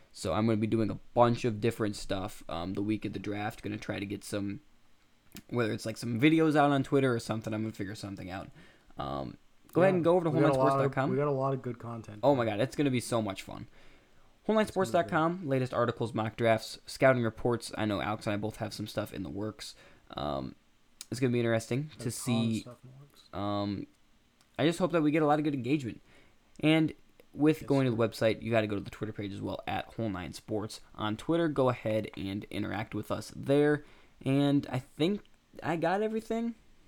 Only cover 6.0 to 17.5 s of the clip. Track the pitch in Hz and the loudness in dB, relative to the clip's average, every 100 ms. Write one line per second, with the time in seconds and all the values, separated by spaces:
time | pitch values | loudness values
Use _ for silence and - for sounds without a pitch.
6 | 117 113 151 160 160 147 143 139 131 139 | -4 2 4 6 4 4 4 2 2 2
7 | 131 117 - 110 110 107 110 - 135 - | 4 0 -2 -6 -4 -4 -4 -6 -8 -8
8 | 101 98 92 92 82 - - - - - | -10 -10 -10 -10 -12 -18 -20 -20 -16 -8
9 | 67 69 67 - - _ - - 190 185 | -6 -6 -6 -10 -20 _ -2 4 6 6
10 | 165 180 165 156 156 131 135 139 139 135 | 4 4 4 4 4 4 4 4 2 0
11 | 131 131 147 135 135 135 127 117 117 117 | 0 0 0 0 0 -2 -6 -8 -10 -10
12 | 104 104 123 139 113 104 127 - 143 127 | -12 0 4 4 2 0 0 0 0 0
13 | - 117 104 95 - 50 117 - - - | 0 0 0 -4 -10 -12 -14 -18 -20 -20
14 | _ - - _ - 220 214 185 190 175 | _ -20 -20 _ 0 2 2 0 2 2
15 | 170 165 165 180 156 135 123 - 120 - | 2 2 2 0 0 0 0 0 0 0
16 | 117 120 110 - 117 110 - - - - | -2 -2 -4 2 4 2 0 -14 -14 2
17 | 135 127 113 - 127 | 4 6 2 0 0